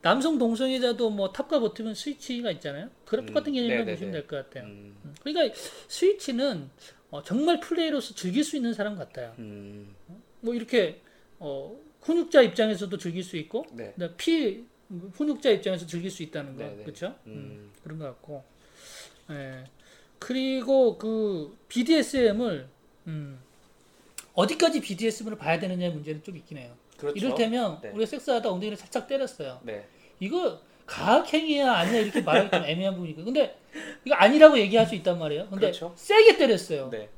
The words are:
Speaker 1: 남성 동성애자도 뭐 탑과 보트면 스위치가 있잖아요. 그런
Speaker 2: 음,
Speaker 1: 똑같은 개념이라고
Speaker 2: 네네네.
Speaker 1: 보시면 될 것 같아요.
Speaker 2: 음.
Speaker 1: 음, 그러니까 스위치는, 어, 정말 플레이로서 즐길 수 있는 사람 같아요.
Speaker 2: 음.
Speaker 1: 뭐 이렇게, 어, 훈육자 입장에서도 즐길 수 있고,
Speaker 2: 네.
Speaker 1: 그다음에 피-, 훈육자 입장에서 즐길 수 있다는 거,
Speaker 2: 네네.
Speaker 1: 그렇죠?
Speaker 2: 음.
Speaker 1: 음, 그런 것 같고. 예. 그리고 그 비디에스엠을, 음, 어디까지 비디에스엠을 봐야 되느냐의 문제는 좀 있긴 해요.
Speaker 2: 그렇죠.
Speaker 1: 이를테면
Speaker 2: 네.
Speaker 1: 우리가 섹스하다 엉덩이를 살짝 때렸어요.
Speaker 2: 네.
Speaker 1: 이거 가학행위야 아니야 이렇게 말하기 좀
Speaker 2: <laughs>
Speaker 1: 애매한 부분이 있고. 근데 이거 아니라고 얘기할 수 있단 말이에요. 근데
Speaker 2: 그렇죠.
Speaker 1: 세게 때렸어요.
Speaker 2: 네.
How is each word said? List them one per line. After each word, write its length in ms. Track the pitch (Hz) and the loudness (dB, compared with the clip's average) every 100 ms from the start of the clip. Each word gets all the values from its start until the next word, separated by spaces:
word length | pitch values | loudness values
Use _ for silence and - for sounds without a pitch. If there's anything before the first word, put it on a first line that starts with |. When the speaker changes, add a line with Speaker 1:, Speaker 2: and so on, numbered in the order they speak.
Speaker 1:
남성 360 | 165 233 285 302 | 4 2 2 2
동성애자도 720 | 233 226 262 262 247 220 233 | 0 0 -2 0 -2 0 -2
뭐 220 | 208 190 | -2 -6
탑과 260 | - 277 311 | -6 -2 0
보트면 340 | 220 - 220 | 0 -4 -10
스위치가 580 | 208 - 277 - 240 240 | -8 -10 -12 -8 -6 -6
있잖아요. 380 | 165 147 139 220 _ - | -6 -8 -10 -14 _ -6
그런 180 | 226 | -4
Speaker 2:
음, 40 | 220 | -2
Speaker 1:
똑같은 240 | 254 294 | -4 -2
개념이라고 300 | 269 240 240 | -2 0 0
Speaker 2:
네네네. 120 | 220 - | -2 -6
Speaker 1:
보시면 160 | 196 | -6
될 140 | 170 143 | -8 -8
것 100 | 143 135 | -10 -12
같아요. 140 | 131 120 | -16 -16
Speaker 2:
음. 260 | 101 101 101 | -18 -20 -20
Speaker 1:
음, 120 | 151 143 | -20 -14
그러니까 320 | - 311 269 - - - - | -6 0 0 -2 -16 -18 -14
스위치는, 800 | - 370 415 - 240 277 190 139 _ - - _ | 0 2 2 -2 -2 -2 -4 -10 _ -20 -20 _
어, 100 | 143 | -14
정말 360 | - 214 311 339 | -4 0 2 2
플레이로서 540 | - 339 320 302 - - | 0 -2 0 -2 -4 -8
즐길 280 | 185 196 302 | -4 -2 -2
수 100 | 302 | -2
있는 180 | 240 | -4
사람 220 | 202 208 202 | -4 -6 -6
같아요. 380 | 139 - 120 117 | -12 -12 -14 -12
Speaker 2:
음. 540 | 110 104 101 104 101 98 - 190 _ - | -14 -14 -14 -16 -18 -20 -20 -20 _ -10
Speaker 1:
뭐 140 | 233 | -6
이렇게, 480 | 240 226 247 175 - _ _ _ - | -6 0 2 2 -2 _ _ _ -16
어, 380 | 147 139 139 233 - _ | -10 -10 -10 -16 -20 _
훈육자 400 | - 339 - 302 | -2 0 4 6
입장에서도 540 | 233 175 220 202 196 - | 6 4 0 0 -6 -8
즐길 260 | 180 170 | -8 -8
수 120 | 180 170 | -8 -10
있고, 280 | 147 226 - | -6 -8 -8
Speaker 2:
네. 180 | - 101 135 | -14 -14 -10
Speaker 1:
그다음에 180 | 170 175 | -12 -6
피-, 480 | - 330 254 202 240 _ _ 180 190 - | 0 2 0 -4 -14 _ _ -16 -14 -6
훈육자 340 | 294 254 269 | -4 0 2
입장에서 360 | 208 202 180 165 | 2 0 -6 -6
즐길 240 | 170 180 | -8 -8
수 140 | 190 | -10
있다는 320 | 151 156 139 135 | -10 -10 -12 -12
거, 80 | |
Speaker 2:
네네. 200 | 143 104 | -14 -12
Speaker 1:
그렇죠? 240 | 104 - 180 269 - | -16 -10 -12 -12 -18
Speaker 2:
음. 40 | |
Speaker 1:
음, 380 | 107 135 104 104 _ | -16 -16 -18 -20 _
그런 160 | 160 160 | -16 -12
것 60 | 147 | -12
같고. 380 | 120 - 143 - _ _ _ - - - _ - | -14 -16 -16 -18 _ _ _ -20 -20 -20 _ -16
예. 340 | 147 135 131 131 _ _ - _ _ | -14 -12 -14 -20 _ _ -20 _ _
그리고 800 | - 254 262 262 233 269 247 - | -6 -2 -2 -2 2 6 6 2
그 600 | 220 220 214 185 147 - _ | -4 -2 -2 -2 -8 -14 _
비디에스엠을, 1000 | 233 247 320 - 277 233 202 240 156 135 _ _ _ - | -2 4 4 4 4 2 2 -2 -4 -8 _ _ _ -10
음, 320 | 156 143 131 127 _ _ _ _ _ _ - - | -10 -10 -16 -20 _ _ _ _ _ _ -20 -8
어디까지 460 | - 202 311 330 320 | 0 0 4 4 2
비디에스엠을 580 | - 180 226 220 220 214 | -4 -2 -2 -2 -10 -8
봐야 220 | 151 170 | -2 -2
되느냐의 320 | 185 180 180 | -2 -2 -4
문제는 320 | 156 147 151 | -4 -8 -10
좀 140 | 156 170 | -10 -16
있긴 200 | - 151 | -16 -18
해요. 160 | 123 120 _ _ | -18 -20 _ _
Speaker 2:
그렇죠. 180 | 143 147 | -6 -2
Speaker 1:
이를테면 640 | 233 - 226 240 220 156 | -2 0 0 0 -2 -6
Speaker 2:
네. 80 | - | -10
Speaker 1:
우리가 140 | 208 220 | -6 -4
섹스하다 420 | 294 - 240 220 | -4 -2 0 0
엉덩이를 260 | 180 214 208 | -4 -6 -10
살짝 300 | - 247 226 | -8 -8 -4
때렸어요. 540 | 269 262 - 139 127 | -4 -4 -6 -12 -12
Speaker 2:
네. 220 | 117 104 104 _ _ _ | -12 -12 -14 _ _ _
Speaker 1:
이거 420 | 190 330 339 156 _ _ - | -4 -2 -2 -4 _ _ -14
가학행위야 840 | - 185 262 - 302 320 294 269 | -6 4 4 4 -2 0 0 2
아니야 280 | 214 175 233 | 2 2 2
이렇게 200 | 214 247 | 0 0
말하기 300 | 180 156 202 | 2 2 4
좀 120 | 180 | 0
Speaker 2:
<laughs> 20 | 151 | -2
Speaker 1:
애매한 280 | 165 190 185 | -2 -2 -4
부분이 160 | 175 | -8
있고. 120 | 151 | -10
근데 340 | 185 269 262 - _ 311 - - | -4 0 0 -2 _ -16 -14 -14
이거 120 | - 170 | -2 6
아니라고 420 | 196 294 311 277 | 8 12 12 10
얘기할 260 | 202 220 220 | 4 4 4
수 100 | 208 | 2
있단 220 | 185 175 | -2 -2
말이에요. 260 | 156 147 202 | -2 -6 -6
근데 180 | 196 196 | 0 0
Speaker 2:
그렇죠. 260 | 175 165 - | 0 -10 -12
Speaker 1:
세게 420 | - 415 453 - | 4 10 10 10
때렸어요. 520 | 277 196 - 151 131 | 6 4 0 -6 -4
Speaker 2:
네. 200 | 113 107 | -8 -10